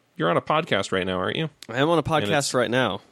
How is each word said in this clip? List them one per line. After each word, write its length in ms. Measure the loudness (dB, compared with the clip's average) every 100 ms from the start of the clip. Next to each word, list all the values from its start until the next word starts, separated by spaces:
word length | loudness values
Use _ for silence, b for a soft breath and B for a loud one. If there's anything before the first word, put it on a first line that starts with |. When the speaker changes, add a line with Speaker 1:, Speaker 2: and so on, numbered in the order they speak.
| _ -4
Speaker 1:
you're 140 | 0
on 80 | 0
a 40 |
podcast 520 | 0 0 0 -2 0
right 120 | -2 0
now, 120 | -2
aren't 180 | -2 -2
you? 140 | -6 -8 -8
Speaker 2:
I 120 | 0
am 100 | 2
on 80 | 2
a 0 |
Speaker 1:
And 100 | 2
Speaker 2:
podcast 300 | 0 2 0
Speaker 1:
it's 160 | 0
Speaker 2:
right 180 | 0 0
now, 300 | 2 0 -2 -10